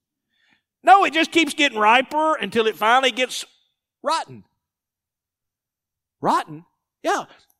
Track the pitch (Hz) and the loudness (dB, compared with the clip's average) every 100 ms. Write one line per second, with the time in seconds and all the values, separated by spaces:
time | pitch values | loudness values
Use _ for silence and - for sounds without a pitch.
0 | _ _ _ _ _ _ _ _ 320 392 | _ _ _ _ _ _ _ _ 4 4
1 | 339 302 330 330 302 - 285 220 214 240 | 4 0 0 0 0 0 -2 2 2 2
2 | 262 302 311 269 202 226 220 156 214 254 | 2 -2 -2 -2 -4 -2 -2 -2 0 2
3 | 262 226 247 - - _ _ _ _ _ | 0 -2 -6 -8 -14 _ _ _ _ _
4 | 262 320 - 120 - _ _ _ _ _ | -6 -6 -6 -18 -20 _ _ _ _ _
5 | _ _ _ _ _ _ _ _ _ _ | _ _ _ _ _ _ _ _ _ _
6 | _ _ 156 330 - 156 175 _ _ _ | _ _ -2 -2 -4 -14 -20 _ _ _
7 | 311 349 - - _ | -6 -4 -6 -18 _